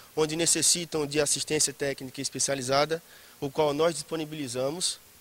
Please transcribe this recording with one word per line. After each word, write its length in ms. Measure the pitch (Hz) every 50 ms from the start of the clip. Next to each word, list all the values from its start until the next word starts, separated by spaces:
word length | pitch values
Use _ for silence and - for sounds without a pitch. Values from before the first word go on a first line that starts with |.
| - - -
onde 200 | 156 156 151 156
necessitam 720 | 165 170 156 - 165 143 - - 175 170 156 - 160 147
de 140 | 139 143 151
assistência 520 | 147 143 - 139 - - 151 151 - - 135
técnica 480 | - 143 139 135 - 139 127 - -
especializada, 800 | 135 - - 135 - - 139 139 123 123 135 143 147 151 160 165 - - - - - - - -
o 80 | 147 139
qual 240 | - - 156 147 143
nós 220 | 147 160 175 165
disponibilizamos, 1040 | 143 - - 160 160 156 151 156 156 143 123 117 127 131 139 156 180 175 - - - - - - -